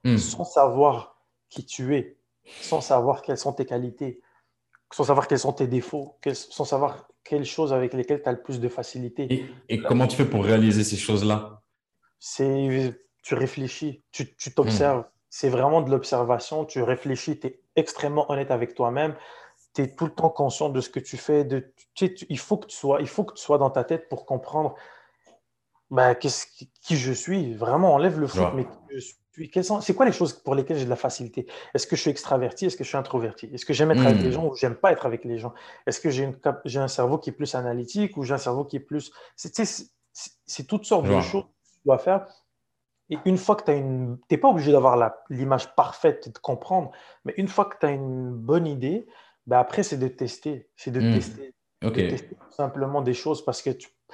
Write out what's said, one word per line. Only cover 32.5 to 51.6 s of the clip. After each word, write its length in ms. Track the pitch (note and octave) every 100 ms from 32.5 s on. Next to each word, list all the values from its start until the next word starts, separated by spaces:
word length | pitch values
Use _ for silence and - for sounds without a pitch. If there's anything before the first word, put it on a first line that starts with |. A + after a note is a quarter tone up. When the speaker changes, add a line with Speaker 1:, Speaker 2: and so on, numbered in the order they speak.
| - F#3
Speaker 2:
Est-ce 100 | F3+
que 80 | C3
je 20 |
suis 100 | C#3+
introverti ? 500 | C3 B2+ A2+ - A2+
Est-ce 120 | B2+ -
que 80 |
j'aime 180 | C#3 D#3
être 140 | C#3 C3
avec 160 | G#2
les 80 | F#2
Speaker 1:
Hmm. 20 |
Speaker 2:
gens 160 | - E3
ou 80 | -
j'aime 200 | C3 A#2
pas 180 | F#3+
être 120 | E3 B2+
avec 200 | A2+ B2
les 120 | A#2
gens ? 160 | A#2 - - - -
Est-ce 140 | -
que 100 | D#3+
j'ai 140 | C3
une 140 | C#3 B2+
cap-, 220 | D3 C#3
j'ai 160 | B2+ C3
un 80 | C3+
cerveau 300 | C3+ B2 D3+
qui 140 | -
est 20 |
plus 200 | - C#3+
analytique 600 | B2+ B2 A#2+ A#2+ G3+ G3+ -
ou 80 |
j'ai 100 | B2+
un 40 | C#3
cerveau 260 | - B2+
qui 140 | C#3 C#3
est 20 |
plus, 320 | C3+ D3 - - - -
c'est, 140 | -
tu 160 | - G#3
sais, 0 |
c'est, 240 | - - _ _
c'est, 180 | - - _ -
c'est 180 | -
toutes 220 | C3 G#3+ -
sortes 180 | F#3+
Speaker 1:
Je 60 | C3+
Speaker 2:
de 60 | F#3
Speaker 1:
vois. 60 |
Speaker 2:
choses 220 | - G3
que 60 | -
tu 300 | _ _ _ C#3+
dois 120 | C3
faire. 280 | F3+ F#3+ F#3+ _ _ _ _ _ _ _ -
Et 80 | D3+ F#3
une 120 | F#3
fois 200 | - G#3
que 60 |
t'as 120 | - C#3+
une, 420 | C3+ B2+ B2 B2 -
t'es 80 | D3+
pas 100 | F3+
obligé 240 | E3 C#3+
d'avoir 240 | C#3+ B2+ A#2+
la, 220 | A2+ - -
l'image 460 | B2+ C3+ C3 - -
parfaite 520 | C#3 - E3 D3+ -
et 20 |
de 80 | -
comprendre, 540 | - C3 - F#3 C3+ - - - -
mais 80 | -
une 140 | F#3+
fois 160 | - G3+
que 100 | -
t'as 140 | D3+
une 400 | C#3 C3+ B2+ B2+
bonne 340 | B2 A2+ E3 E3
idée, 400 | C#3 C3 G3+ - - - _ -
ben 120 | B2
après, 240 | - -
c'est 140 | - C#3
de 100 | B2+
tester. 600 | B2+ A#2+ - D#3 C#3 - -
C'est 140 | -
de 100 | B2+
Speaker 1:
Hmm. 120 | A#2
Speaker 2:
tester. 400 | G#2+ E2+ A2 C3+ -